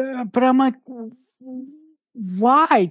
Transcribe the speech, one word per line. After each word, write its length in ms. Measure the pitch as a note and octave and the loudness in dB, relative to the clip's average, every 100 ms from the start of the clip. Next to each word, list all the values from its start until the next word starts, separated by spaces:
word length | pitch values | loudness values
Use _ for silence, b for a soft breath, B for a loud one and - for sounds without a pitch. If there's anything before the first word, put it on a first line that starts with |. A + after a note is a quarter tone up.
| C4+ | 0
uh, 180 | B3+ A3+ | -6 -4
but 180 | B3 | 0
I'm 140 | C4 C4 | 2 4
like, 160 | C4 B3+ - | 2 -2 -16
w-, 260 | B3 A3+ - _ _ | -16 -16 -18 _ _
w-, 260 | C4 B3+ C4+ D4+ D#4 _ _ A#3+ F#3 F#3 | -16 -16 -16 -20 _ _ _ -12 -8 0
why? 480 | A#3 C#4 D#4+ C4 F3+ | 2 4 4 2 2